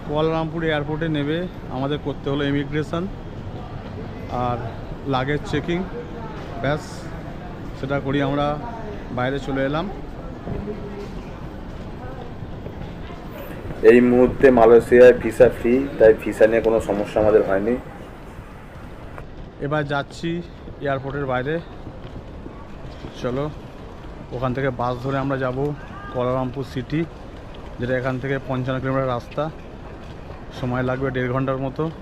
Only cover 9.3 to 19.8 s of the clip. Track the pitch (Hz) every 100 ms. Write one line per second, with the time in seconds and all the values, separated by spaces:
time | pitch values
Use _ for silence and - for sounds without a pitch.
9.3 | 139 139 135 135 151 196 - - - -
10.3 | - - 202 208 214 202 202 202 - -
11.3 | - - - - - - - - - -
12.3 | - - - - - - - - - -
13.3 | - - - - - 110 120 123 123 123
14.3 | - 135 123 113 117 - 123 123 117 113
15.3 | - 120 - 117 127 139 - 110 110 107
16.3 | 104 110 113 110 113 104 101 104 113 107
17.3 | 107 95 95 104 127 - - - - -
18.3 | - - - - - - - - - -
19.3 | - - - 139 151